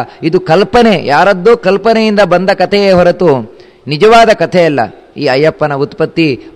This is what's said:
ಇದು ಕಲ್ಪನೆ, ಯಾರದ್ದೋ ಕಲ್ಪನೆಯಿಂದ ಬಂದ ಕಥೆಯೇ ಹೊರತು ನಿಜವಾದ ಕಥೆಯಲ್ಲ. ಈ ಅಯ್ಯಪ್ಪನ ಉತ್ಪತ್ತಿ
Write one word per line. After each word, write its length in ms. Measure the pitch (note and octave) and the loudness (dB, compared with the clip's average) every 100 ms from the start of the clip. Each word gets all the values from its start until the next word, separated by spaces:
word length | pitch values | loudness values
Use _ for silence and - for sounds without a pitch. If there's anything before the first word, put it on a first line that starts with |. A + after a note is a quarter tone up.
| B2 - | 0 -6
ಇದು 160 | D3+ F3+ | -4 -2
ಕಲ್ಪನೆ, 680 | F3 E3 G3+ A#3+ A3+ F3+ A2+ | 0 0 2 2 2 0 0
ಯಾರದ್ದೋ 520 | D3 F#3 F#3+ F3+ A#3 | 0 0 0 0 0
ಕಲ್ಪನೆಯಿಂದ 600 | F#3+ G3 A3+ A3+ A3 G3+ | 0 -2 0 0 0 0
ಬಂದ 300 | F#3+ F3+ F#3+ | 0 0 0
ಕಥೆಯೇ 420 | F#3+ F3+ G3+ G3 | -2 -2 0 2
ಹೊರತು 680 | F3+ F3 F3 F3 C3+ G#2+ - - _ - | 2 2 2 0 0 -4 -18 -20 _ -10
ನಿಜವಾದ 420 | D3 G#3+ A#3 A3 | 0 4 4 4
ಕಥೆಯಲ್ಲ. 500 | G#3 E3 F3+ E3 C#3 A2 - - - | 2 -2 0 0 0 -4 -8 -20 -8
ಈ 80 | C#3 | -4
ಅಯ್ಯಪ್ಪನ 480 | C3 D#3 D#3 D3+ | 0 -2 -2 -4
ಉತ್ಪತ್ತಿ 680 | C#3 C#3 - D#3+ - D#3+ A#2+ - | -4 -6 -4 -6 -2 -2 -4 -10